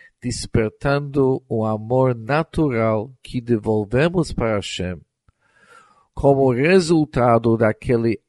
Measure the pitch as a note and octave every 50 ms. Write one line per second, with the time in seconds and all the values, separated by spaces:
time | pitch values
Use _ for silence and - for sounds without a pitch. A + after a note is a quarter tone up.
0 | - - _ _ - B2 A2+ - - - - A#2 A2 G#2+ - - - C#3 C#3+ C#3+
1 | D3 C#3 C3+ D3 C3 C3 C3 B2 _ - B2+ A2 A2 A2 A2 G#2+ A2 A2+ B2+ C3
2 | C3 B2+ B2 A2+ A2 A#2+ C#3+ D#3 D#3 _ - E3+ D#3 C#3 A#2+ A2+ A2+ A2+ A2 G#2+
3 | G#2+ C3+ C3 _ _ - - B2+ A#2 A#2+ A#2+ G#2+ G#2 A2+ G#2+ G#2+ G#2 G2 A#2 B2+
4 | D#3+ E3+ F3+ F3 D3 - - - A#2+ A2+ G#2+ G2+ - - - - F2+ F2+ F2+ D2
5 | - _ _ _ _ _ _ _ _ _ _ _ _ _ - - _ _ _ _
6 | _ _ - - - C#3 C#3 C3+ C3+ C3 A#2+ A#2+ C#3+ E3+ F#3+ F#3+ E3+ D#3+ F3 D#3+
7 | D3+ - - C3 A#2+ B2 A#2 A#2 A2+ A#2 A2+ A2 A#2 G#2+ G#2+ _ - B2+ B2 A#2
8 | A2+ A#2 G2+ - _